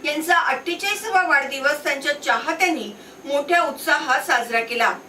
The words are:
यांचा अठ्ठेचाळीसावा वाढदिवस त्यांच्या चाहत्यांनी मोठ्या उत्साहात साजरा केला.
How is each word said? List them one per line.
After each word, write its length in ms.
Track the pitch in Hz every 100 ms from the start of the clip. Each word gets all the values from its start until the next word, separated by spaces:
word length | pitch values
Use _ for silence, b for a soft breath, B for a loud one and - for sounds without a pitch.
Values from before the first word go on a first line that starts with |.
यांचा 340 | 294 294 320 339
अठ्ठेचाळीसावा 880 | - 254 - 349 392 403 427 381 349
वाढदिवस 560 | 285 262 277 277 294
त्यांच्या 380 | 320 277 285 285
चाहत्यांनी 760 | - 240 277 330 370 294 208 - B B
मोठ्या 380 | 269 285 285 349
उत्साहात 580 | 311 269 320 294 311 277
साजरा 400 | - 247 233 233
केला. 320 | 226 233 226 -